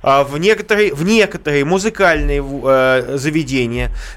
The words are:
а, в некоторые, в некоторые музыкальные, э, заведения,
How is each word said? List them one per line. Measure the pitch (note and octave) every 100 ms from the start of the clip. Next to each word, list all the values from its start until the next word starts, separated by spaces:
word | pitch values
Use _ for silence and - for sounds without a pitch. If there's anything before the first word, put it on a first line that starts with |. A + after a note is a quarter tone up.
а, | - C#3
в | C3+ D3
некоторые, | F#3 A3 G#3 G#3 G#3
в | C#3+
некоторые | E3+ A3+ G3 F3 - C#3+
музыкальные, | C#3+ F#3+ G#3 - F#3 D#3 D3 C#3+
э, | C#3 C#3 B2+ C3 C3 C3 B2 C#3
заведения, | C#3+ D#3 C3+ C3 A#2+ A#2+ B2 - -